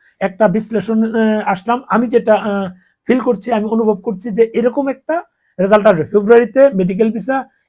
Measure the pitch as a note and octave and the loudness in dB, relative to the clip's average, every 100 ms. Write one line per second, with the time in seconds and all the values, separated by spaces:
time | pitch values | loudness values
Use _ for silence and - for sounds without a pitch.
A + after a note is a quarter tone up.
0 | _ - G3 F#3+ G#3+ G#3 A3 A3 F#3+ A3 | _ -6 -6 0 0 0 -2 -4 -2 0
1 | A3+ A3+ A3 G#3+ G3+ F#3 A3+ B3 - G#3 | 0 0 0 0 -2 -4 -2 -4 -2 -2
2 | A#3+ A#3 A3 G#3+ G#3+ G3+ F#3+ F#3 _ _ | 0 0 2 0 0 -4 -6 -10 _ _
3 | - B3 B3+ G3+ A#3 A#3 G#3+ A3+ G#3+ G#3+ | -2 0 0 -2 -2 -4 -2 -2 0 -2
4 | A#3 F#3 A#3+ G3+ A3+ A3+ A#3+ B3 C#4 C4 | -4 -8 -4 0 0 0 -2 0 -4 -4
5 | - E4 - _ _ - F#3+ G#3 G#3 F3 | -6 -6 -6 _ _ -4 2 4 4 2
6 | D3 G#3 G3+ A#3 A#3 C4 C#4 F#3+ F#3 G3 | 0 0 4 4 4 4 2 2 -2 0
7 | A3+ A3 G#3 C4+ B3+ _ | -2 -2 -4 -6 -6 _